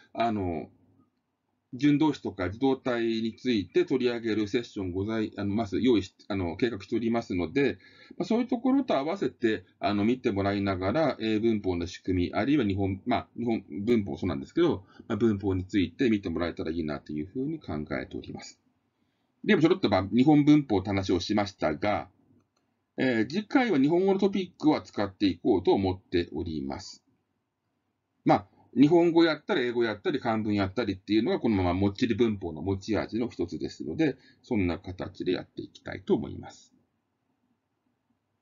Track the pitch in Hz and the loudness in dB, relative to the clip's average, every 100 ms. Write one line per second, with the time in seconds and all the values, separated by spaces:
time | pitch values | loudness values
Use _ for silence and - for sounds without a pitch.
0 | _ - 113 107 90 80 58 _ _ _ | _ -4 -2 0 -2 -4 -8 _ _ _
1 | _ _ _ _ _ _ _ 127 147 143 | _ _ _ _ _ _ _ 0 2 4
2 | 156 - 110 95 90 113 135 131 131 120 | 4 0 -6 -4 -6 0 0 0 -2 -2
3 | 117 113 113 107 127 110 90 180 175 131 | 0 0 -4 -4 0 0 0 0 2 2
4 | 123 120 113 107 104 123 117 107 92 90 | 0 -2 -2 -2 0 -2 -4 -8 -6 -4
5 | 104 113 110 - 101 104 107 82 123 107 | -2 -2 -4 -4 -4 -2 -2 0 2 2
6 | 95 _ - 98 87 82 120 98 - 113 | 0 _ -8 -4 -4 -2 -4 -4 -6 -4
7 | 113 117 117 92 80 135 135 90 - - | 0 -2 -2 -4 -2 0 0 -2 -14 -20
8 | - - 175 226 247 240 262 269 262 156 | -20 -10 -2 0 0 -2 2 0 2 -2
9 | 147 196 147 - 113 98 - - 98 104 | -2 -4 -4 -2 -2 -2 -6 -8 -2 0
10 | 107 127 120 101 101 101 101 92 95 143 | 0 0 0 0 0 0 -2 -2 -2 0
11 | 151 - 110 107 113 110 95 87 87 - | 0 0 -2 0 2 0 0 -2 -4 -8
12 | - 92 87 85 120 147 104 95 98 98 | -2 0 0 0 2 2 2 0 -2 -2
13 | - 101 - - 120 110 98 78 104 117 | -2 -4 -4 -6 -2 -2 -4 -8 2 2
14 | 98 69 95 69 71 - 170 98 - - | 2 -4 -4 -4 -4 0 2 0 -6 -20
15 | - 104 117 98 101 92 90 107 82 - | -6 0 2 2 0 -2 0 0 0 0
16 | 131 107 95 82 85 82 80 82 76 71 | 0 0 -2 -4 -4 -4 -6 -4 -4 -6
17 | - 76 82 127 143 160 - 76 76 67 | -8 -8 -8 -6 -6 -6 -8 -8 -6 -8
18 | - - - - - - _ _ _ _ | -8 -12 -12 -14 -16 -20 _ _ _ _
19 | _ _ _ _ - 185 160 185 107 95 | _ _ _ _ 2 4 6 4 2 0
20 | 95 113 139 156 143 151 139 98 101 98 | 0 2 6 6 6 6 4 -2 0 -2
21 | 95 90 - 107 101 - 80 76 104 92 | 0 -2 0 0 0 -2 -4 -2 -2 -2
22 | - _ _ _ _ _ _ _ _ - | -6 _ _ _ _ _ _ _ _ -2
23 | 131 113 110 180 214 285 240 147 139 170 | 0 2 0 -2 0 0 2 2 4 4
24 | 196 196 202 196 180 - 151 123 - - | 2 2 2 0 -4 0 0 2 -2 -4
25 | 101 - 101 85 - - 180 139 95 92 | -4 0 0 2 2 2 4 2 2 -2
26 | - 87 85 78 85 78 67 69 - - | -2 -2 -2 -6 -6 -6 -8 -10 -12 -20
27 | _ _ _ _ _ _ _ _ _ _ | _ _ _ _ _ _ _ _ _ _
28 | _ _ 170 147 - _ _ - 147 170 | _ _ 2 2 0 _ _ 4 6 6
29 | 170 165 170 151 - 180 120 117 117 104 | 6 4 4 2 -2 -2 0 0 0 -2
30 | 190 147 120 110 107 104 95 110 104 95 | -4 -4 -2 -2 0 0 0 -2 -4 -4
31 | - 110 131 190 120 101 90 90 98 98 | 0 0 2 0 0 2 2 2 0 0
32 | 123 107 117 101 87 78 90 98 107 95 | -2 2 0 0 -6 -6 -4 -4 -2 -4
33 | 69 - 80 - 85 78 69 - 67 82 | -2 -4 -6 -4 -6 -6 -8 -8 -10 0
34 | 156 - _ _ - 113 87 82 - 92 | 0 -2 _ _ -6 -2 0 -2 -8 -10
35 | - - 85 87 - - - - - - | -10 -6 -4 -4 -6 -14 -14 -14 -14 -12
36 | - 156 71 90 - - - _ _ _ | -2 -2 -2 -10 -16 -20 -20 _ _ _
37 | _ _ _ _ _ _ _ _ _ _ | _ _ _ _ _ _ _ _ _ _
38 | _ _ _ _ | _ _ _ _